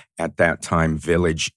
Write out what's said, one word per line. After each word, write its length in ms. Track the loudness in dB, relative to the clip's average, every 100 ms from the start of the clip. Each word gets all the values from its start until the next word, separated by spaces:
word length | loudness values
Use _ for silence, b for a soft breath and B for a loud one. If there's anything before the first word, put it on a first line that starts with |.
| B -6
at 200 | -6 0
that 260 | 0 0
time, 340 | -2 0 2 0
Village 540 | 0 2 2 -2 -6